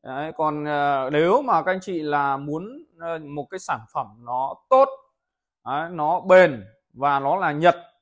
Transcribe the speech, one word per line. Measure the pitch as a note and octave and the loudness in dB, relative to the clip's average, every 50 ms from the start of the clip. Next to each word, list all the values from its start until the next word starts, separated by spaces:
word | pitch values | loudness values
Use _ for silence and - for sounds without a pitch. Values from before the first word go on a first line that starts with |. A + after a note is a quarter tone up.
Đấy, | _ A#2+ C3 C3+ D3+ D#3+ D#3+ | _ -12 -10 -10 -10 -10 -6
còn, | - D#3+ D3+ D3 D3+ D3 | -2 -2 -2 -2 -4 -4
ờ, | D3+ D3 D3 C#3+ C#3+ C#3 C3+ C3 C3 | -4 -2 0 0 0 0 0 -2 0
nếu | D3 D3 D#3+ F3 G3 C4+ | 2 2 4 4 4 2
mà | D4 B3+ E3 E3 | 2 2 0 0
các | C#3+ F3 | 2 0
anh | F#3 F#3+ | -4 -4
chị | F#3 - F#3 E3 | -4 -8 -8 -6
là | D#3 D3 D3 D3 C#3+ C#3 C#3 | -4 -2 -2 0 0 0 -2
muốn, | C3+ C#3+ D3 D3 D#3+ F3+ A3 C4 D4+ E4 _ _ E3 | -4 -6 -8 -8 -8 -10 -12 -16 -20 -20 _ _ _
ờ, | E3+ E3 E3+ D#3+ | -10 -8 -8 -8
một | D#3 C#3+ C#3+ D3 C#3 _ | -10 -12 -12 -12 -12 _
cái | - F#3 | -12 -14
sản | - - D#3 A#2+ A2 _ _ | -8 -8 -8 -8 -8 _ _
phẩm | D3+ B2+ G2+ G2+ A2+ A#2+ | -8 -8 -8 -12 -20 -12
nó | A#2+ B2 B2+ C3+ C#3 - _ _ _ | -8 -6 -6 -6 -6 -8 _ _ _
tốt, | C4 C4 C4+ C4+ C4+ - _ _ _ _ _ _ _ _ _ _ _ _ _ | 4 4 4 4 0 -16 _ _ _ _ _ _ _ _ _ _ _ _ _
đấy, | A#2 C3 D3 D#3+ E3+ | -6 -6 -6 -6 -8
nó | F3+ E3 D3 D3+ E3+ F3+ | -6 -4 -2 -2 -2 -2
bền | - F#3+ F#3 F#3 F3+ E3 C3+ A2+ F#2+ G2+ _ _ _ _ | 4 8 8 8 8 8 2 -4 -12 -18 _ _ _ _
và | _ A#2+ C3+ C#3+ C#3+ C#3 | _ -4 -2 0 0 0
nó | C3+ C#3 D#3+ | 0 0 -2
là | G3 F#3+ D#3+ | 0 0 -2
Nhật | D3 D3 D#3+ F3 E3 - - _ _ _ | -2 4 4 4 4 4 -6 _ _ _